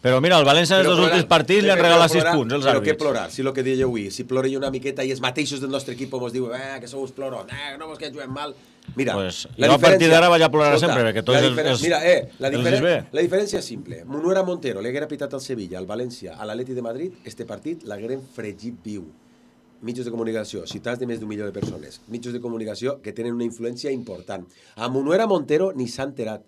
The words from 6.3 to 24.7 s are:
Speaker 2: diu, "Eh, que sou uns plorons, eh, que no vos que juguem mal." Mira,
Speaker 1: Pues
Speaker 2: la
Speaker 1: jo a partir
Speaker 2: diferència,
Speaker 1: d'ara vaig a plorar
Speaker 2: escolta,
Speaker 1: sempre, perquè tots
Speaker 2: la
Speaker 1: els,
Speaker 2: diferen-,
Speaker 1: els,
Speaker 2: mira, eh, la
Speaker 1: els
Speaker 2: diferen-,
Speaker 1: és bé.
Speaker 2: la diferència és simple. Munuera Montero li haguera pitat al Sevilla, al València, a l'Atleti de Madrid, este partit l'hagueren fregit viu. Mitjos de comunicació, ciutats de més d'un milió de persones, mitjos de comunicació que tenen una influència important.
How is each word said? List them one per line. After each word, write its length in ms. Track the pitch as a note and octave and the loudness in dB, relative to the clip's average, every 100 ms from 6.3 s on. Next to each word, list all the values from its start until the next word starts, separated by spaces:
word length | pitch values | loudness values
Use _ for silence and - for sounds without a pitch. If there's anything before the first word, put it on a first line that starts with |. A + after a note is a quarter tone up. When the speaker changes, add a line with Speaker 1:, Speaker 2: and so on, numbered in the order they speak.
Speaker 2:
diu, 180 | B2 A#2+ | -4 -6
"Eh, 260 | B2+ C3+ C3+ | -6 -10 -12
que 80 | A#2+ | -12
sou 140 | C3+ | -10
uns 80 | C3 | -10
plorons, 400 | C3 C3+ A#2+ G2 | -8 -10 -10 -12
eh, 200 | C#3 C#3+ | -12 -12
que 40 | C#3 | -12
no 100 | D#3+ | -14
vos 100 | D3+ | -12
que 100 | D3+ | -14
juguem 180 | C#3 C3 | -12 -12
mal." 240 | C3+ D3 B2+ _ _ - - | -10 -10 -14 _ _ -16 -4
Mira, 180 | C3 | -2
Speaker 1:
Pues 340 | G2+ F#2 F2 - - | -2 -4 -8 -12 0
Speaker 2:
la 100 | C#3 | 4
Speaker 1:
jo 60 | |
a 40 | C#3 | 8
partir 300 | E3 F#3+ E3 | 8 8 8
Speaker 2:
diferència, 20 | |
Speaker 1:
d'ara 180 | E3 F3 | 8 8
vaig 120 | E3 | 6
a 80 | D#3+ | 4
plorar 240 | D3+ D3 | 4 4
Speaker 2:
escolta, 220 | C#3 E3 B2 | 4 4 2
Speaker 1:
sempre, 180 | A2+ | 2
perquè 100 | G#2+ | 0
tots 140 | A2 C3 | 2 4
Speaker 2:
la 20 | C3+ | 4
Speaker 1:
els, 40 | |
Speaker 2:
diferen-, 200 | B2 D3+ | 2 0
Speaker 1:
els, 100 | B2 | 2
Speaker 2:
mira, 160 | D#3 E3 | 2 2
eh, 260 | E3 F3 B2 - | 6 4 2 -4
la 80 | C3+ | -2
Speaker 1:
els 100 | C#3 | 0
Speaker 2:
diferen-, 160 | B2 | 2
Speaker 1:
és 80 | C3 | 2
bé. 260 | E3 D#3+ - | 2 0 -2
Speaker 2:
la 100 | D3 | -2
diferència 380 | E3+ F#3 G3+ G3+ | 0 0 0 -4
és 60 | - | -6
simple. 380 | A2+ E2+ E2 F2 | -12 -12 -14 -10
Munuera 360 | C#3+ E3 F#3+ | -4 0 2
Montero 400 | F#3 F3+ B2+ G2 | 0 -2 -4 -4
li 60 | A2+ | -4
haguera 180 | C3+ D3 | -6 -6
pitat 240 | D3 C#3+ C#3 | -8 -8 -8
al 40 | |
Sevilla, 380 | B2+ B2 F#2 F2+ | -8 -8 -6 -10
al 80 | F#2 | -8
València, 480 | G#2+ B2 A#2+ F#2 D#2+ | -6 -8 -10 -16 -12
a 80 | G#2+ | -10
l'Atleti 280 | A2 B2+ | -8 -8
de 80 | B2 | -8
Madrid, 300 | A#2 B2 F3 F3+ | -8 -8 -10 -12
este 220 | - A2 A2+ | -20 -16 -12
partit 380 | G#2 D3 E3 | -12 -10 -12
l'hagueren 380 | A2 G2+ A2+ C3+ C3 | -10 -10 -8 -10 -10
fregit 480 | - G#2+ F#2+ A2+ - | -12 -12 -10 -14 -12
viu. 220 | A2 G#2 D#2+ - _ _ _ _ _ _ | -12 -12 -14 -20 _ _ _ _ _ _
Mitjos 240 | A2 B2 A#2+ | -12 -10 -8
de 60 | |
comunicació, 560 | A#2 A2+ A2 G#2+ G#2 E2+ | -6 -4 -4 -6 -10 -10
ciutats 300 | G#2+ A#2+ A#2+ | -10 -8 -6
de 80 | B2 | -6
més 100 | A2+ | -6
d'un 100 | G#2+ | -8
milió 160 | G#2 G#2 | -8 -8
de 60 | |
persones, 500 | G2 F#2+ D#2+ C#2+ - _ | -8 -8 -10 -16 -20 _
mitjos 260 | A#2 A#2+ | -12 -8
de 60 | A#2+ | -8
comunicació 580 | A#2+ A2+ A2 G2+ B2 C#3+ | -8 -8 -8 -6 -6 -6
que 120 | G#2+ | -10
tenen 200 | G2+ A#2 | -8 -6
una 100 | A#2+ A#2 | -4 -6
influència 420 | A2+ A#2 B2 C#3+ | -6 -10 -8 -6
important. 540 | C3+ G#2 F#2 F#2 G2 F2 _ _ | -6 -8 -14 -12 -12 -12 _ _